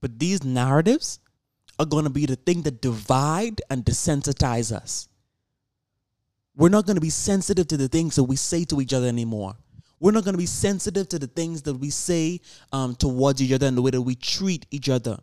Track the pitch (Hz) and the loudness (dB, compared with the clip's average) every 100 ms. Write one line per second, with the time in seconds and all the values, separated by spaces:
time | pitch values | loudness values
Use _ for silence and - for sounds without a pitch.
0 | 127 113 170 190 135 127 127 143 175 285 | -10 -4 -2 -2 0 0 2 4 4 2
1 | - - _ _ _ _ _ - 151 147 | -2 -12 _ _ _ _ _ -4 0 0
2 | 151 135 143 127 - 175 151 120 131 110 | 0 0 0 0 0 0 -2 -2 -2 -2
3 | 104 131 147 165 226 214 - 131 107 - | 0 2 2 0 -2 -6 -6 -4 -2 0
4 | 165 143 143 135 135 117 110 107 - - | 0 0 0 0 2 0 -2 -6 -8 -10
5 | - _ _ _ _ _ _ _ _ _ | -12 _ _ _ _ _ _ _ _ _
6 | _ _ _ _ _ 139 165 214 190 190 | _ _ _ _ _ 2 6 6 4 0
7 | 156 - - 196 180 185 160 151 135 165 | 0 -2 0 0 2 0 0 0 0 0
8 | 165 143 127 135 - 170 175 143 131 135 | 2 2 2 0 -2 -2 0 -2 0 0
9 | 123 120 113 107 95 110 _ - - _ | 0 0 -2 -4 -6 -10 _ -20 -20 _
10 | 180 220 190 180 175 - 202 190 214 190 | 2 4 2 -2 -4 -2 -2 -2 -4 -4
11 | 190 165 135 170 165 160 147 127 143 - | -4 -6 -6 -6 -6 -6 -6 -6 -6 -4
12 | - 170 160 175 - - _ 135 131 123 | -2 0 0 -4 -10 -20 _ -4 -4 0
13 | 139 127 139 135 131 131 139 123 131 127 | 0 2 2 2 2 2 2 2 2 0
14 | 123 123 - - 190 170 - 143 131 127 | -2 -4 -4 -2 -2 -2 -6 -6 -2 0
15 | 117 101 | -2 -8